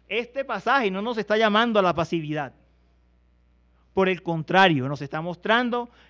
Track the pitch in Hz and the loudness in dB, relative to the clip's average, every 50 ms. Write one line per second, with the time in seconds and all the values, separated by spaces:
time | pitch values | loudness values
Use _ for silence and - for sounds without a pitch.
0 | _ - 190 226 240 - - 277 269 294 339 190 - 226 262 277 240 196 185 196 | _ -6 -6 -6 -6 -6 -8 -10 -8 -6 -8 -4 0 0 2 2 2 0 -2 -4
1 | 208 247 233 220 196 - 214 220 226 214 202 214 233 240 220 208 190 180 165 170 | -4 -4 -4 -6 -2 -2 0 2 2 2 4 2 2 2 2 2 2 2 2 0
2 | 165 - 180 165 151 147 151 151 143 123 - _ _ _ _ _ _ _ _ _ | -2 -2 -4 -4 -4 -4 -6 -6 -6 -8 -10 _ _ _ _ _ _ _ _ _
3 | _ _ _ _ _ _ _ _ _ _ _ _ _ _ _ _ _ _ _ 185 | _ _ _ _ _ _ _ _ _ _ _ _ _ _ _ _ _ _ _ 0
4 | 190 185 185 160 - 175 165 160 151 - 170 185 196 185 165 135 123 135 147 143 | 2 2 0 -2 -4 -4 -4 -4 -2 2 4 6 6 6 4 2 -2 -4 -6 -8
5 | 147 135 - 156 165 180 170 - - 202 220 240 254 240 240 240 240 240 _ _ | -10 -8 -8 -8 -8 -8 -10 -6 -2 0 0 2 0 0 -2 -4 -6 -8 _ _
6 | _ | _